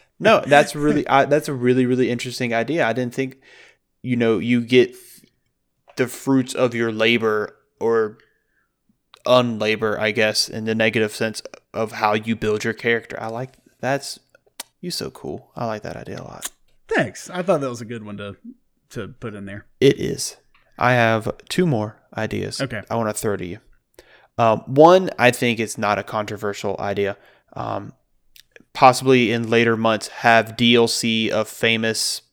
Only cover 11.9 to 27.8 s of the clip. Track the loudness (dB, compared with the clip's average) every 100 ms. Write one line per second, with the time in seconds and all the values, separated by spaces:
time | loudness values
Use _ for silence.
11.9 | -2 0 0 -2 -4 -2 -2 -4 -4 -2
12.9 | -2 -4 -12 -10 -10 -12 _ _ -8 -4
13.9 | -4 -6 -16 _ _ _ -18 -18 _ -10
14.9 | -8 -10 -12 -12 -12 _ -8 -8 -6 -10
15.9 | -12 -12 -14 -14 -14 -16 _ _ _ -4
16.9 | -2 -2 -6 -14 -8 -2 0 -2 -8 -12
17.9 | -12 -12 -12 -12 -14 -20 -20 _ _ _
18.9 | -12 -12 -12 -14 -12 -14 -14 -16 2 2
19.9 | 2 -4 -6 -8 -12 _ _ _ -2 2
20.9 | 4 2 0 -2 -10 -6 -2 0 0 -4
21.9 | -10 _ -8 -6 -6 -6 -6 -8 -8 -6
22.9 | -4 -4 -4 -4 -4 -6 -12 _ _ _
23.9 | -20 _ -20 _ 0 2 2 0 6 8
24.9 | 8 4 2 2 2 -2 0 -4 -2 -2
25.9 | -2 -2 -6 -6 -6 -6 -6 -6 -4 -4
26.9 | -2 -4 -4 _ _ _ -12 -8 -8